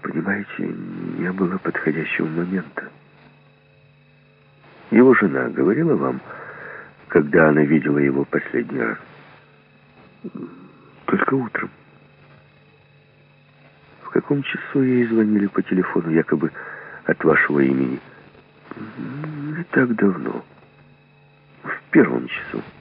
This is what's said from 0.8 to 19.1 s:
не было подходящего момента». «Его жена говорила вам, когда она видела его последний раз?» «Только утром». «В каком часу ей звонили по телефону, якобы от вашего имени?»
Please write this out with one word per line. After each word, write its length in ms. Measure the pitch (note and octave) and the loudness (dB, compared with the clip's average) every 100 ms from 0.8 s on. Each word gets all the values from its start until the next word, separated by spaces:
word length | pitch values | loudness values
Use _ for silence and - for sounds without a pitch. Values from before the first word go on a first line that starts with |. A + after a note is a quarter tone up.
| F2+ F2+ E2+ - | -10 -10 -10 -6
не 140 | F2 | -6
было 260 | F#2 F2+ F#2+ | -2 -2 -2
подходящего 680 | E2 - D#2+ D#2 D#2 - E2 | -6 -4 -2 -2 -4 -4 -4
момента». 640 | D#2+ F2 F#2+ D#2+ - - - _ _ - _ _ _ _ _ _ _ _ _ _ _ _ _ - - - | -4 -4 -4 -6 -14 -14 -20 _ _ -20 _ _ _ _ _ _ _ _ _ _ _ _ _ -20 -20 2
«Его 240 | A2 C3 | 6 8
жена 340 | A2+ G2 C2+ B1 | 8 4 0 -4
говорила 460 | - C#2+ B2 E3 | 0 2 2 2
вам, 260 | G#2 C#2 B1+ - - - - - - - - - | 2 0 -4 -10 -16 -16 -16 -16 -18 -20 -20 2
когда 400 | E2+ D2 E2 D#2+ | 2 4 6 6
она 140 | D2 | 6
видела 360 | D2 D2+ D#2 D2 | 4 4 2 2
его 260 | C#2 C2+ | 2 0
последний 560 | C#2 - - - - C3+ | -2 -4 -2 -4 -4 -4
раз?» 180 | A2+ - - - - - _ _ _ _ _ _ - - - - - - - - - - - | -4 -6 -14 -20 -20 -20 _ _ _ _ _ _ -20 -18 -16 -14 -14 -16 -20 -20 -20 -14 -2
«Только 280 | - - | 0 2
утром». 360 | C3+ A#2+ - - - - - - _ - - _ _ _ _ _ _ _ _ _ _ _ _ - _ - - | 0 -2 -6 -8 -12 -20 -20 -20 _ -20 -20 _ _ _ _ _ _ _ _ _ _ _ _ -20 _ -20 -20
«В 80 | - | -6
каком 320 | - - C#3+ | -6 -2 -4
часу 400 | C#3 - - C#3 | -2 -10 -4 0
ей 240 | C3 B2 A#2 | 2 2 2
звонили 400 | A2+ G#2+ G#2 G2+ | 2 4 4 2
по 160 | - | -2
телефону, 480 | - F#2 F2 F2 E2 | 0 0 2 0 2
якобы 400 | D#2+ D#2 D#2 - - - - - - | 0 2 0 -2 -6 -16 -16 -18 -8
от 180 | - - | -4 0
вашего 360 | D#2+ D2 - D2 | 4 4 2 2
имени?» 400 | C2+ C2+ C2 C2 - - - - _ - - - G#2+ B2 - | 2 2 0 -4 -12 -20 -20 -20 _ -20 -20 -16 -14 -12 -10